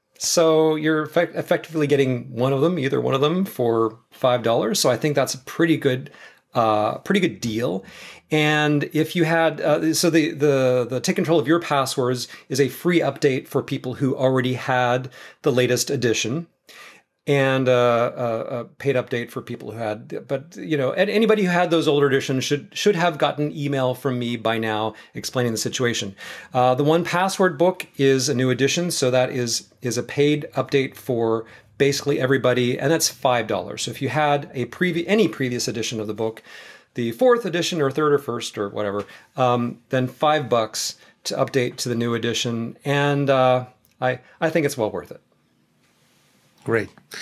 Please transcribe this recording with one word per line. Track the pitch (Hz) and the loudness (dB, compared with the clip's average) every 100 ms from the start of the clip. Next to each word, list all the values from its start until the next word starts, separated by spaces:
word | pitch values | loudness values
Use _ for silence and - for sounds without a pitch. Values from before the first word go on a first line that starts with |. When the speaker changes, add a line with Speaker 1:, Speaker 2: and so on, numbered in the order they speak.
| _ - | _ -8
Speaker 1:
So | - 175 160 156 160 156 | -2 4 4 6 4 2
you're | 156 156 | 0 0
effect-, | 151 - 170 | 0 0 0
effectively | 160 156 165 - 160 143 | -4 -2 -2 -2 -2 2
getting | 139 131 120 131 | 4 2 0 -6
one | 117 131 | -2 0
of | 135 | 2
them, | 165 175 | 2 0
either | 135 135 | 0 0
one | 123 | 0
of | 131 | 2
them, | 151 180 | 2 0
for | 190 - 117 113 110 110 _ | -2 -2 0 2 0 -2 _
five | - 127 123 | -2 0 2
dollars. | 113 123 214 196 | 2 0 0 0
So | 131 | 0
I | 117 | 2
think | 156 143 | 0 0
that's | 127 | -2
a | 131 | -4
pretty | - - 165 156 | -10 -2 2 2
good, | 135 127 143 - - _ _ | 2 -2 -6 -20 -20 _ _
uh, | 123 110 107 107 - | 0 2 2 0 -4
pretty | - 196 | -2 0
good | 170 98 | 0 -2
deal. | 117 107 135 190 - - - - - | -4 -2 -2 -4 -10 -20 -20 -20 -2
And | 156 151 151 151 147 - | 2 2 2 2 2 0
if | 156 156 175 | -2 0 0
you | |
had, | 160 165 160 - | 2 2 2 0
uh, | 156 160 160 | 0 2 2
so | 151 170 | 2 4
the, | 160 151 | 4 2
the, | 139 147 135 127 127 117 | 0 2 4 2 2 0
the | 127 | -2
Take | 185 - | -2 -2
Control | 151 165 | 2 2
of | 127 | 4
Your | 170 | 0
Passwords | - 143 127 139 123 123 - - - | 2 0 0 0 0 -2 -6 -14 -6
is | 131 | 0
a | 127 | 0
free | - 175 170 | 0 0 2
update | 143 - 143 127 - | 0 2 0 0 -2
for | 135 | -4
people | - 135 127 | -4 -6 -6
who | 120 135 135 | -2 -2 2
already | 131 131 127 | 2 2 0
had | 120 - 127 120 127 127 - - - | -2 0 0 2 0 -4 -16 -20 -4
the | 151 | 0
latest | 123 123 123 - | 2 2 2 0
edition, | 139 117 110 110 156 165 _ _ - - - _ _ | 0 0 0 -2 -4 -6 _ _ -20 -20 -20 _ _
and, | - 143 135 131 127 | 0 2 2 2 2
uh, | 123 120 117 120 - | 4 4 2 0 -2
a, | 120 113 - 123 | -4 -4 -6 -8
a | |
paid | 104 _ 143 127 | -10 _ -2 -2
update | 120 120 117 | -2 -6 -6
for | 127 | -10
people | - 120 123 | -10 -12 -10
who | 110 | -8
had, | 110 107 131 - - | -8 -8 -10 -12 -6
but, | 135 165 196 | -8 -8 -14
you | 170 147 | -4 -2
know, | 127 | -2
an-, | - 196 | 0 0
anybody | 208 220 214 | 2 2 2
who | 180 | 2
had | 175 175 | 2 2
those | 165 156 | 2 2
older | 147 143 | 2 4
editions | 131 - 131 | 2 0 -4
should, | - 143 - - | -2 -4 -4 0
should | 208 170 | 0 2
have | 175 147 | 0 0
gotten | 143 - 147 | -2 -2 -4
an | 160 | -4
email | 139 135 127 | -4 0 0
from | 127 135 123 | 0 -2 -2
me | 120 120 | -4 -2
by | 113 113 | -2 0
now | 113 107 110 - - | -2 -2 -4 -6 -16
explaining | 110 - 127 120 | -12 -6 -2 -2
the | 110 | -2
situation. | 120 - 120 113 101 98 - - - | -4 -2 -2 -2 -6 -10 -16 -18 -4
Uh, | 127 127 | 2 2
the | 127 | 2
one | 147 170 | 2 2
password | 165 175 190 - 185 143 | 0 0 -2 2 0 4
book | 180 180 - - | 0 0 -12 0
is | 135 135 127 | 2 4 0
a | |
new | 123 127 | 0 0
edition, | 123 135 175 175 | 2 0 0 -2
so | - 127 | 0 2
that | 127 127 | 2 0
is, | 131 120 - - _ | -2 -4 -4 -8 _
is | 123 113 | -4 -4
a | |
paid | 120 143 147 147 143 | -4 0 2 2 -2
update | 135 123 135 135 - | -6 0 0 -2 -8
for | - 117 113 113 - - _ - | -4 -2 0 0 -4 -20 _ 0
basically | 139 139 143 143 | 0 2 -2 -2
everybody, | 131 131 123 123 123 123 | 2 2 2 2 0 0
and | 139 | 0
that's | 160 - | 0 0
five | - 131 120 107 | -2 0 0 0
dollars. | 98 - - | -4 -4 -8
So | - | -8
if | 117 | -6
you | 135 | -4
had | 151 147 143 139 | 0 0 0 -4
a | 131 120 | -8 -8
previ-, | - 180 170 - | -2 -2 -2 0
any | 220 185 | 2 2
previous | - 127 123 127 | 0 -4 -2 -4
edition | 113 107 113 | -4 -6 -6
of | 104 | -6
the | |
book, | 107 110 110 - - - - _ | -4 -4 -6 -20 -20 -20 -20 _
the | - 117 | -6 -4
fourth | 117 254 233 202 | 2 4 4 0
edition | 170 160 170 | -4 -2 0
or | 139 | 0
third | 143 151 | 2 2
or | 139 | 2
first | 127 117 - 110 | 0 -8 -8 -6
or | 101 | -6
whatever, | 107 101 101 98 - _ - | -4 -4 -4 -8 -16 _ 0
um, | 127 123 120 - - | 2 2 -2 -6 -4
then | 131 127 | -2 -2
five | - 151 156 127 | 0 0 2 2
bucks | 117 110 - - - - _ | 0 0 -6 -8 -10 -20 _
to | - 143 | -8 -4
update | 127 135 123 - | -2 0 -2 -4
to | 123 | -4
the | |
new | 117 120 | -2 -2
edition, | 117 117 110 123 117 117 - | -2 -2 -4 -4 -4 -8 -8
and, | 143 143 143 143 139 | -2 0 2 0 2
uh, | 131 127 127 123 _ _ - | 4 4 2 -2 _ _ -4
I, | 127 123 _ - | -4 -4 _ -4
I | 165 | 0
think | 170 143 | 0 0
it's | 127 | 0
well | 104 | -2
worth | 90 - | -4 -10
it. | - _ _ _ _ _ _ _ _ _ _ _ _ _ _ | -20 _ _ _ _ _ _ _ _ _ _ _ _ _ _
Speaker 2:
Great. | - 113 95 - _ - | -2 -2 -2 -14 _ -14